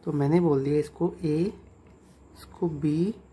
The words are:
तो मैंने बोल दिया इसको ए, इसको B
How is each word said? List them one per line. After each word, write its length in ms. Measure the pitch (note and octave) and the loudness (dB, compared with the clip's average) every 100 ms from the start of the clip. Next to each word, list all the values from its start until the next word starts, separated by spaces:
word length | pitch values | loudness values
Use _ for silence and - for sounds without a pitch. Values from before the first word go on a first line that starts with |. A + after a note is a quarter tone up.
तो 80 | - | -4
मैंने 280 | D3 C#3+ E3 | 0 4 4
बोल 240 | F3 C#3 | 4 2
दिया 140 | C3+ D3 | 2 0
इसको 340 | D3 - F3 - | -2 -2 -4 -2
ए, 280 | E3 D3+ F#3 - - - - - - - - | -2 0 -2 -4 -20 -20 -20 -20 -20 -20 -20
इसको 340 | - - - F3 | -20 -20 -6 -6
B 460 | D3+ D3+ D3+ F#3 A3+ - | -2 -2 0 -2 -4 -14